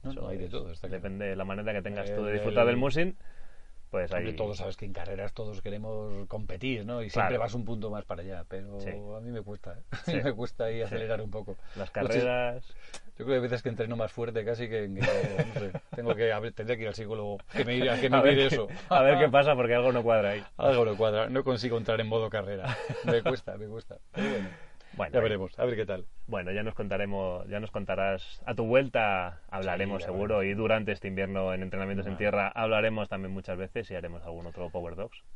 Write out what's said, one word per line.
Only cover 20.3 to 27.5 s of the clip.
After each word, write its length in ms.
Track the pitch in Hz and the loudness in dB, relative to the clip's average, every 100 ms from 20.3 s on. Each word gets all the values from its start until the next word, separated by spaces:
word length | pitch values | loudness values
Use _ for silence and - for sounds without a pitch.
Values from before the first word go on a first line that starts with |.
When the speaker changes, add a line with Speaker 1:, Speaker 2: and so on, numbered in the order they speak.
Speaker 2:
ahí. 120 | 104 - - | 0 -6 2
Speaker 1:
Algo 280 | 131 127 | 6 6
no 120 | 110 101 | 4 4
cuadra, 320 | 110 107 113 | 4 4 2
no 140 | 127 | 0
consigo 340 | 135 120 120 117 | 2 0 0 0
entrar 220 | 110 110 | 2 0
en 80 | 110 | 2
modo 200 | 113 110 | 0 0
carrera. 480 | 107 95 98 120 117 - - | -2 -4 -4 -4 -4 -6 -4
Me 180 | 131 117 | 2 2
cuesta, 340 | 170 127 - 101 | 2 -2 -6 -10
me 120 | 107 | -8
cuesta. 280 | 110 - - - | -10 -12 -16 -10
Pero 160 | - 208 | -4 -2
bueno, 200 | 208 190 - - - - - | -2 -4 -10 -16 -16 -12 -6
Speaker 2:
Bueno, 160 | 98 | 0
Speaker 1:
ya 60 | 127 | 2
Speaker 2:
ahí 20 | |
Speaker 1:
veremos, 360 | 110 101 95 - | 2 0 -4 -2
a 60 | |
ver 120 | 123 110 | 0 0
qué 100 | 104 | -2
tal. 200 | 92 - - - | -4 -6 -8 -4
Speaker 2:
Bueno, 240 | 107 90 | -4 -2
ya 100 | 101 | -2
nos 100 | 107 | -2
contaremos, 720 | - 104 95 101 98 92 90 | -4 -2 -2 0 0 -2 -4
ya 120 | 98 | -6